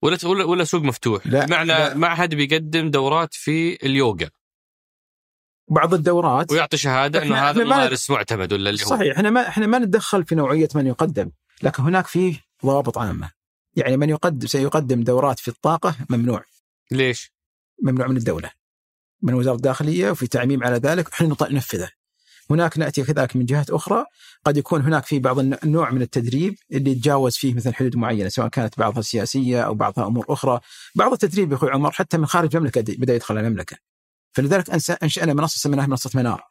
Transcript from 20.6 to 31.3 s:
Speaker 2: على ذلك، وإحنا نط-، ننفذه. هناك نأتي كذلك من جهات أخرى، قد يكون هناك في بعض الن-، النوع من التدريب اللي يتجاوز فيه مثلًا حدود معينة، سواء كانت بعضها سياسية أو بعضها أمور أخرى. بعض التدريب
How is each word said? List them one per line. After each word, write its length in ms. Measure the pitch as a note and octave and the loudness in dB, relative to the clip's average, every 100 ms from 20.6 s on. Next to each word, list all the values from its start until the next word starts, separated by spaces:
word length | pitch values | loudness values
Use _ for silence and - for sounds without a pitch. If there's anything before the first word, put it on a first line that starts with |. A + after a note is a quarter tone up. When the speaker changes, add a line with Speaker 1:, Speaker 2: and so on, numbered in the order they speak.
Speaker 2:
على 120 | A#2+ B2 | 0 0
ذلك، 320 | C3+ E3+ E3 | 0 0 -2
وإحنا 200 | - E3 | 0 0
نط-، 240 | C#3+ D3 | 2 0
ننفذه. 380 | C#3 B2 G2+ F2+ _ _ _ _ _ _ | 0 -2 -6 -8 _ _ _ _ _ _
هناك 280 | D3+ E3+ D3+ | 2 2 0
نأتي 260 | D3 D3 | -2 -2
كذلك 320 | C3+ D3+ C3 B2+ | -2 0 0 0
من 100 | A#2+ | 0
جهات 240 | C#3+ C#3+ | 0 0
أخرى، 360 | - - G#3 C#4+ _ - - - | -2 0 -2 -2 _ -20 -4 0
قد 120 | D3 | 0
يكون 240 | C#3 E3 | 0 0
هناك 240 | C#3 D#3 - | 2 0 0
في 140 | D3 | 0
بعض 200 | C3 B2+ | 2 2
الن-، 180 | C3+ C#3 | 0 0
النوع 280 | D#3+ D#3 D3 | 0 0 0
من 100 | B2+ | -2
التدريب 540 | B2 - A#2+ C3 F3+ - _ | -2 -2 -2 -2 -2 -6 _
اللي 200 | C#3 C#3 | -2 0
يتجاوز 460 | B2+ A#2+ C#3+ C3 - | 0 2 2 2 0
فيه 160 | C#3 | -2
مثلًا 200 | A#2+ A#2+ | 0 -2
حدود 220 | A#2 C3 A#2+ | -2 -2 0
معينة، 340 | A#2 A2+ F#2+ | -2 -2 -2
سواء 180 | - A2+ | -2 -2
كانت 320 | - A2 - | -2 -4 0
بعضها 220 | A2 A#2+ | -2 0
سياسية 600 | G#2 A#2 G2 C3+ B2+ B2 | -4 -2 -2 -2 0 0
أو 120 | A2 | 0
بعضها 340 | G#2+ G#2 - G2+ | -2 -2 -2 -2
أمور 180 | A#2 G#2+ | -2 -2
أخرى. 300 | C#3+ - A#2+ - - - - | -2 0 -2 -4 -20 -12 0
بعض 160 | G#3 | 2
التدريب 400 | B3+ G3+ | 2 0